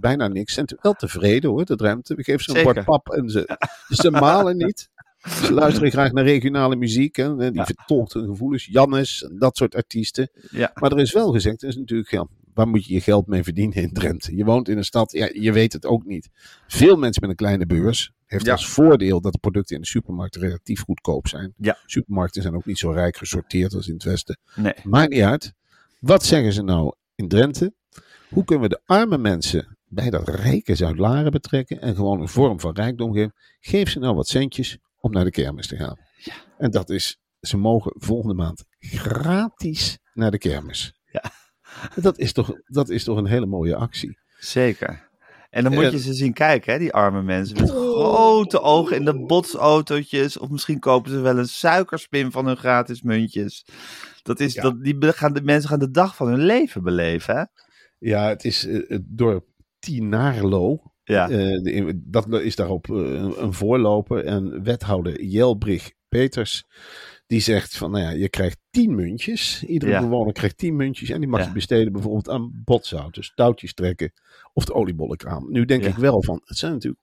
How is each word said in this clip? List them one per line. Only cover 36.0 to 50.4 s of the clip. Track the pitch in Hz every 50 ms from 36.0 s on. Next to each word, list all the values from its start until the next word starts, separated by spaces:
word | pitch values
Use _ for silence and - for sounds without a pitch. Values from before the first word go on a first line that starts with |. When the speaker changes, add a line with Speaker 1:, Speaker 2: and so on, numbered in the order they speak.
| _ _ _
Speaker 2:
Ja. | _ - - - - - _ _ -
Speaker 1:
En | 147 120
dat | 98 104 87 -
is, | 92 92 - - - - _ _ _ _
ze | - - -
mogen | 98 101 110 117 110 - - -
volgende | - - - 113 120 110 107 95
maand | 87 82 82 85 - - _ _ _ - - - - - - - 123
gratis | 147 165 180 196 220 220 - - 185 165 156 - - - - - _ _
naar | _ 113 113 107
de | 98 101
kermis. | - 87 71 71 76 69 - - - - - _ _ _
Speaker 2:
Ja. | - - - - - _ _ _ _ _ _ - - - - - -
Speaker 1:
Dat | - 175 196 - -
is | - 113
toch, | - - 110 - - - _
dat | - 127 147 139 -
is | 92 113 -
toch | 117 110
een | 104 101
hele | 98 117 123 113
mooie | 95 98 87 80 85 62
actie. | - 117 117 - - - - - - _ _ _ _
Speaker 2:
Zeker. | - - - 131 127 120 98 - - - 82 78 - _ _ _ _ _ - - _ _
En | - 120 123
dan | 131 139
moet | 147 156
Speaker 1:
En | 131
Speaker 2:
je | - 139
ze | 123 135 131
zien | 131 139 131
kijken, | 117 - 151 156 151 113 - -
hè, | 120 151
die | 170 156
arme | - 107 101 101 98 98
mensen. | 95 92 92 92 98 101 104 101
Met | - -
Speaker 1:
Oh. | 269
Speaker 2:
grote | 254 247 247 240 226 220 220 - 220 226 226 220 214 208 - - -
ogen | - 151 151 165 165 - -
in | 135 143
de | 151 143 131 127
botsautootjes. | 127 170 180 175 - - - 147 151 151 156 151 - 151 147 143 - - 139 139 143 -
Of | -